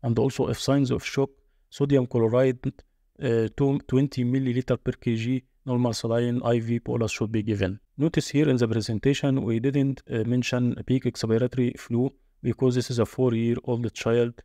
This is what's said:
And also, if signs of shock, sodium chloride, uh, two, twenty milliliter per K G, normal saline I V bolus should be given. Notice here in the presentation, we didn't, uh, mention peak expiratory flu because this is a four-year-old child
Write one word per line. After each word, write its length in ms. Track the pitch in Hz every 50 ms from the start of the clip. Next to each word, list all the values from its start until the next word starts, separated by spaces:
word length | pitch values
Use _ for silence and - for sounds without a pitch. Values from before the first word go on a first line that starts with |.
And 160 | - 123 117 104
also, 300 | 113 135 - - 135 -
if 120 | - -
signs 300 | - - 135 143 139 123
of 160 | 131 104 -
shock, 240 | - - - 135 135 _ _ _ _ _ _ _ _
sodium 380 | - - 143 143 143 135 127 123
chloride, 680 | - 123 113 110 113 123 131 131 127 123 - 131 - - - _ _ _ _ _ _ -
uh, 260 | - 131 117 113 113 107 -
two, 240 | - 143 139 139 147 - -
twenty 360 | - 127 139 143 - - 123
milliliter 600 | 123 123 135 135 127 117 127 123 - 127 - _
per 100 | - 120
K 220 | - - 123 117
G, 280 | 113 113 120 131 131 - _ _ _ _
normal 300 | 131 123 123 123 120 113
saline 480 | - - 117 113 117 120 120 120 123 123
I 160 | 117 120 120
V 200 | 113 113 117 117
bolus 320 | - 120 120 117 113 107
should 200 | - - 117 107
be 120 | 113 113 104
given. 360 | 107 110 98 98 92 101 107 _ _ _
Notice 340 | - 139 165 - - 147 -
here 200 | - 143 151 151
in 80 | 131 123
the 100 | 120 110
presentation, 760 | 113 113 104 - 113 107 - 135 143 - - 143 131 135 -
we 160 | 101 117 113
didn't, 420 | 117 139 135 143 139 139 135 - - -
uh, 120 | 131 113 110
mention 480 | 117 120 123 120 - - 123 123 120 - - 98 -
peak 160 | 127 131 -
expiratory 760 | 123 120 - - 113 110 113 127 123 - - 123 120 - -
flu 340 | - - 117 117 123 139 - _ _ _ _ _
because 320 | - 123 113 - 135 127 123
this 160 | 127 113 -
is 80 | 127 117
a 80 | 110
four-year-old 880 | - - - 127 127 117 113 113 117 117 123 - - 123 117 120 113 -
child 400 | - - 117 117 120 120 120 120 - -